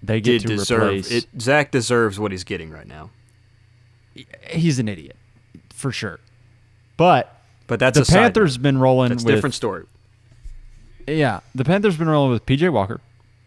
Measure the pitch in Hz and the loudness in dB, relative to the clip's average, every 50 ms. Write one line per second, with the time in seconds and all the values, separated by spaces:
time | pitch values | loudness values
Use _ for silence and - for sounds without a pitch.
0 | 101 104 110 110 101 123 120 113 101 113 107 101 95 - 120 113 107 101 98 98 | -6 -4 -4 0 0 2 0 0 0 -2 -4 -4 -2 0 0 0 0 0 -2 -4
1 | 92 - 120 120 - - - 120 110 131 143 151 139 - - 127 110 - 123 117 | -4 -4 -4 -4 -4 -6 -10 -4 0 2 2 2 2 0 -2 -2 0 0 2 2
2 | 113 107 98 104 107 98 95 90 90 - 98 85 82 78 78 76 50 53 65 76 | 2 0 -2 -4 -6 -6 -6 -8 -8 -10 -10 -10 -10 -12 -18 -20 -20 -20 -20 -20
3 | 78 - - _ _ _ _ _ _ _ _ _ _ _ _ _ _ _ _ _ | -20 -20 -20 _ _ _ _ _ _ _ _ _ _ _ _ _ _ _ _ _
4 | _ _ - - - _ - - - - 165 160 170 165 131 127 113 107 98 80 | _ _ -20 -20 -20 _ -20 -20 -16 -8 -4 0 0 0 0 0 -4 -6 -8 -10
5 | 71 - - _ _ _ _ _ _ _ - - _ - - - - 131 - - | -14 -20 -20 _ _ _ _ _ _ _ -20 -20 _ -20 -14 -10 -8 -8 -8 -8
6 | 113 92 80 - _ _ _ _ _ _ _ _ _ _ _ _ _ _ _ - | -10 -10 -12 -14 _ _ _ _ _ _ _ _ _ _ _ _ _ _ _ 2
7 | 170 180 151 123 - - - _ _ _ _ _ _ - 117 110 127 131 117 147 | 4 4 4 4 2 -2 -10 _ _ _ _ _ _ -6 -2 0 2 2 4 4
8 | 123 - 160 202 233 226 180 226 202 151 123 123 135 143 135 131 131 131 127 131 | 4 6 6 6 4 4 4 2 2 0 0 0 0 0 2 2 2 4 4 2
9 | 127 120 123 120 117 113 110 107 151 131 - - 127 104 92 82 80 - _ _ | 2 0 0 0 0 2 2 2 0 -2 -4 -4 -6 -6 -6 -8 -14 -18 _ _
10 | _ _ _ _ _ _ _ _ - - - - - - - - - - - - | _ _ _ _ _ _ _ _ -18 -18 -18 -18 -20 -20 -20 -20 -20 -20 -20 -14
11 | - 143 156 156 143 123 98 - - _ - 131 123 156 185 208 208 208 165 151 | -8 -4 -2 0 0 0 -2 -4 -10 _ -6 -2 0 2 2 2 2 0 0 0
12 | 170 160 151 147 139 131 120 110 - - 135 143 175 180 135 104 95 101 - - | 0 2 2 2 2 2 0 0 0 0 0 2 2 2 2 0 -2 -2 -6 -12
13 | - _ _ _ _ _ _ _ _ | -16 _ _ _ _ _ _ _ _